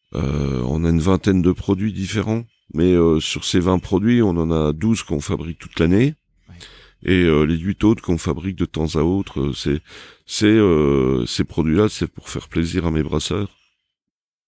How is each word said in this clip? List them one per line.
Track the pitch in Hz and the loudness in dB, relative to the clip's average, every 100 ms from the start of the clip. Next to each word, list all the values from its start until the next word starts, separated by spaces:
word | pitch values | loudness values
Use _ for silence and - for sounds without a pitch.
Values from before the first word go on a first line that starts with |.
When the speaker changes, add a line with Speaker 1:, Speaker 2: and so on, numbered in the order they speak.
| _ | _
Speaker 1:
Euh, | - 67 73 67 65 60 | -6 -4 -2 -2 -4 -4
on | 80 | -2
a | 82 | 2
une | 82 | 2
vingtaine | 87 92 101 92 | 2 2 2 2
de | 87 | 2
produits | - - 95 107 | 0 -2 -2 -2
différents. | 92 92 101 104 113 113 _ _ | -4 -6 -4 -4 -4 -6 _ _
Mais, | 78 90 | 0 4
euh, | 87 82 78 | 4 4 2
sur | - 76 - | -2 -6 -2
ces | 95 | 0
vingt | 90 90 | 2 0
produits, | - 95 110 120 | 0 0 2 2
on | 104 | 2
en | 85 82 | 0 0
a | 80 76 | 0 0
douze | 78 110 110 | -2 -2 -2
qu'on | - 76 | -4 -6
fabrique | - 80 80 - | -4 -8 -8 -12
toute | - - | -10 -2
l'année. | 82 98 139 - _ _ _ | 2 2 0 -4 _ _ _
Speaker 2:
Ouais. | 87 - - - _ | -20 -20 -20 -20 _
Speaker 1:
Et, | - 92 | 0 2
euh, | 85 76 76 | 4 4 2
les | 82 | 0
huit | 95 - 107 | -4 0 2
autres | 117 | 2
qu'on | - 82 | 0 -2
fabrique | - 71 95 87 | -2 -4 -6 -6
de | 85 | -6
temps | 78 78 78 | -4 -2 0
à | |
autre, | 82 98 98 71 | 0 -2 -4 -4
euh, | 71 | -4
c'est, | 64 76 76 - - - - - | -4 -4 -4 -6 -20 -20 -20 -10
c'est, | - 107 | 0 4
euh, | 110 98 76 71 69 65 65 58 | 6 6 4 4 2 2 0 -2
ces | - - | -4 -4
produits-là, | - 78 85 107 | -2 0 2 2
c'est | - 85 | 0 -8
pour | - - | -8 -12
faire | - - | -12 -6
plaisir | 85 85 90 82 | -4 -2 -2 -2
à | |
mes | 80 | -2
brasseurs. | 73 76 - 101 101 _ _ _ _ _ _ _ _ _ | -2 -4 -4 -6 -6 _ _ _ _ _ _ _ _ _